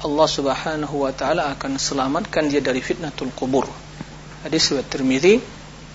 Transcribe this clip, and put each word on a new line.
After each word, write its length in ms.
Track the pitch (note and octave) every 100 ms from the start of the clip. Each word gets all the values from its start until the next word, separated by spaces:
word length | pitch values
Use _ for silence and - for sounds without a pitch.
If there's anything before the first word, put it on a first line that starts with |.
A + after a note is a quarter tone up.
Allah 240 | D#3 D3
Subhanahu 800 | D3+ - C#3 B2+ E3 D#3 D3 D3
wa 80 | C3+
taala 400 | C3 C#3 E3+ D3
akan 240 | C3+ C3+ C3+
selamatkan 720 | - C#3 C3 D#3 G#3+ E3 D3+
dia 160 | C#3+
dari 160 | C3 B2+
fitnatul 480 | - F3+ D#3 - C3 -
kubur. 320 | B2+ C3+ - - - - - - - -
Hadis 320 | D3+ D#3+ -
riwayat 160 | C#3 A#2+
Tirmidzi, 460 | C#3+ C3 C3 F3 A#3+ - - - - -